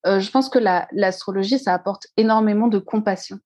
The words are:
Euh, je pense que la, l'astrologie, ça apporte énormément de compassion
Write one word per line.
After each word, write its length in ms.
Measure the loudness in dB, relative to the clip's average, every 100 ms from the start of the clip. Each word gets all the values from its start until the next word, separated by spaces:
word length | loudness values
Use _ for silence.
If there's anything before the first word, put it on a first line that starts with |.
| 0
Euh, 140 | 0
je 100 | 2
pense 200 | 0 2
que 100 | 2
la, 280 | 2 0 -2
l'astrologie, 640 | -2 -2 -2 -8 -4 -2 -2
ça 160 | 0
apporte 340 | -2 -2 -8 -6 0
énormément 520 | 2 4 2 2 2
de 100 | 0
compassion 640 | -2 -2 -2 -4 -8 -16